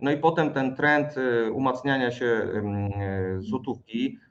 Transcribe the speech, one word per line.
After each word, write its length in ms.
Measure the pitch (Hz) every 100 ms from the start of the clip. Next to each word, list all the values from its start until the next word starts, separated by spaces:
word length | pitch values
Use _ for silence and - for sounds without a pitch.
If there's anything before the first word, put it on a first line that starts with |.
no 100 | 139
i 60 | 151
potem 360 | 160 160 151
ten 240 | 135 131 131
trend, 380 | 147 151 147 135
e, 360 | 127 117 113
umacniania 580 | 139 131 131 143 131 123
się, 160 | 117 120
em, 400 | 113 95 101 101
e, 760 | 101 101 101 98 98 92 92
złotówki 760 | 107 127 131 117 - 117 135 - _